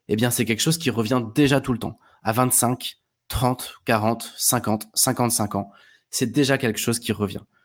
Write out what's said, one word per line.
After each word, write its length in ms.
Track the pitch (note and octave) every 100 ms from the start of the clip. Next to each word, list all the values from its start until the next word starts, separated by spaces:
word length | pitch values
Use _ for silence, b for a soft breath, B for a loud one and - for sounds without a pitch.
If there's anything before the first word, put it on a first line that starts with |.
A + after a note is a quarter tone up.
| -
eh 80 | G#2+
bien, 140 | A#2+
c'est 160 | B2 A2
quelque 160 | A2
chose 160 | D#3+ E3
qui 140 | B2+
revient 320 | A2+ G#2+ B2+ A2+
déjà 280 | C3 C#3+ C#3
tout 120 | C3
le 60 | A#2
temps. 180 | F#2 - b b
À 100 | A2
vingt-cinq, 640 | A2 B2+ - A#2+ B2 - - _ _ _
trente, 460 | - B2 B2+ - - -
quarante, 460 | A2 G#2+ A2+ - -
cinquante, 500 | - B2 G#2+ G#2+ -
cinquante-cinq 640 | - - A#2 A#2+ A2+ G#2 G2
ans, 160 | G2+ b b b b
c'est 200 | - B2
déjà 280 | C#3+ C3+ C3+
quelque 200 | A#2+ G#2
chose 200 | - A#2
qui 120 | -
revient. 300 | G#2 G2+ F#2+ - _